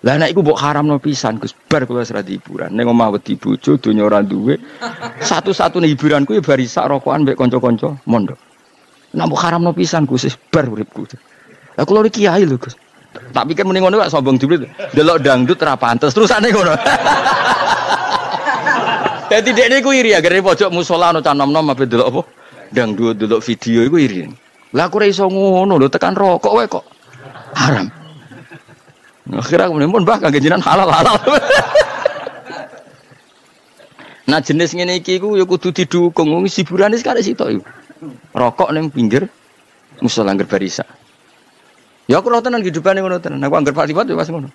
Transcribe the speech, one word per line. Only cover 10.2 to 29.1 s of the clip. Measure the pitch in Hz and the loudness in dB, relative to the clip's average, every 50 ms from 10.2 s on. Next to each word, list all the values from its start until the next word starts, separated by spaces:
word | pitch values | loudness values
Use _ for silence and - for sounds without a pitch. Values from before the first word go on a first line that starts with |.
| - 135 - _ _ _ | -2 -4 -6 _ _ _
bar | - 160 143 | -2 0 0
uripku. | 123 107 107 104 _ - 107 101 - - - _ _ _ _ _ - - _ _ - - | 0 -4 -8 -8 _ -10 -14 -14 -14 -16 -20 _ _ _ _ _ -20 -20 _ _ -12 -4
Lah | - 160 | -4 0
kula | 160 196 214 214 226 | 2 4 4 4 2
iki | - 214 202 | 2 2 2
kiai | 190 165 196 196 156 | 2 4 4 2 2
lho, | 131 123 | 0 -2
Gus. | - 123 - _ _ _ _ _ _ _ _ | -6 -12 -16 _ _ _ _ _ _ _ _
Tak | - - - - 127 117 147 | -20 -20 -6 -4 -4 -2 -2
pikir | 165 156 | -2 -2
mending | 196 190 185 190 185 | -2 0 0 2 2
ngono, | 185 196 220 | 4 4 4
Pak, | 196 156 | 2 2
sombong | 156 160 143 139 135 123 | 0 0 2 2 2 2
dulu. | 139 143 170 156 123 - - - - - | 2 2 0 0 0 -8 -12 -12 -12 -2
Delok | - 143 151 160 170 156 | 0 2 4 4 4 4
dangdut | 131 139 131 127 127 127 180 - | 4 4 4 4 4 2 2 2
ra | 165 151 135 - | 2 0 0 0
pantes, | 131 120 120 120 - 151 | 0 0 2 2 0 0
terusane | - 214 220 190 247 214 208 240 | 2 2 2 4 4 2 2 2
ngono. | 214 214 180 170 156 - | 2 2 2 2 0 2
<laughs> | - 269 294 - - 277 285 - 254 262 254 - - 247 247 - 277 247 226 - - - - - - - 208 - - - - - - 285 254 226 - 277 - - - 233 - - - - - - - | 2 0 0 2 0 0 0 0 0 0 0 0 0 0 0 0 0 -2 -2 -2 -2 -4 -4 -4 -2 -4 -4 -4 -4 -6 -8 -6 -4 -4 -4 -2 -2 -2 -2 -2 -2 -4 -4 -4 -4 -6 -6 -8 -2
Dadi | - 208 220 214 254 | 0 0 2 2 2
dekne | 233 214 247 233 254 277 | 2 2 2 4 2 2
iku | 233 277 | 2 2
iri, | 269 262 247 226 208 | 2 2 4 4 2
akhire | 170 156 175 175 190 | 4 4 2 2 2
pojok | 185 190 170 - 202 185 | 2 2 2 2 2 0
musala | 175 175 170 - 175 165 175 170 | 0 -4 -2 0 0 2 2 2
ana | 170 160 | 2 2
cah | 127 151 143 | 0 0 2
nom-nom | 143 139 139 147 160 156 147 135 | 2 0 2 2 0 0 0 0
ape | 123 135 120 | -2 -2 0
delok | 117 117 127 123 123 | 2 2 2 2 0
apa? | 143 - - _ _ - - - - - - | -4 -8 -8 _ _ -20 -20 -20 -20 -20 -4
Dangdut, | - 127 120 110 104 101 117 113 110 101 | -2 -2 -2 0 -2 0 0 0 0 -2
delok | 110 107 113 110 | 0 0 0 -2
video | - - 113 - - 117 113 117 | 0 -4 -6 -4 -2 0 2 2
iku | 117 135 160 170 | 4 4 4 2
iri. | 143 120 101 - - 82 - _ _ _ _ _ _ _ | 2 2 -2 -6 -10 -12 -16 _ _ _ _ _ _ _
Lah | - 135 170 | -2 -2 -2
aku | 175 175 208 | 0 0 2
ora | 208 202 | 2 2
iso | 190 180 196 | 2 2 0
ngono | 185 190 190 196 196 185 185 190 202 185 147 | 0 0 0 2 2 2 2 2 2 4 4
lho, | 135 135 | 4 2
tekan | - - - 180 190 | 2 0 -2 -2 0
rokok | 196 202 190 175 165 - 208 208 | 2 2 2 2 2 0 0 2
wae | 233 226 202 | 2 0 0
kok | 190 - - - - _ _ - - - - - - - - - - - | -6 -10 -10 -12 -20 _ _ -20 -20 -20 -20 -20 -20 -20 -20 -10 -4 -2
haram. | 127 127 135 107 92 107 - - - - - - - - - - - - - - _ - - _ _ - _ _ _ - | 0 0 0 0 -2 -6 -10 -18 -20 -20 -20 -20 -20 -20 -20 -20 -20 -20 -20 -20 _ -20 -20 _ _ -20 _ _ _ -20